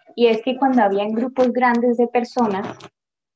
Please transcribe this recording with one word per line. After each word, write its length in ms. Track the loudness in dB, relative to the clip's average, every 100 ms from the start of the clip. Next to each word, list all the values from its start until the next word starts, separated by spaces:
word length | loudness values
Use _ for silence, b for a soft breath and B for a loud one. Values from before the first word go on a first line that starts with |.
| _ 0
y 120 | 2
es 140 | 2
que 160 | -2 -2
cuando 240 | 0 2
habían 280 | 2 0 -2
grupos 400 | -4 -4 0 0
grandes 460 | 2 0 2 0 0
de 100 | 0
personas, 680 | -2 -4 -2 -2 -2 -8 -14 -20 _ _ _ _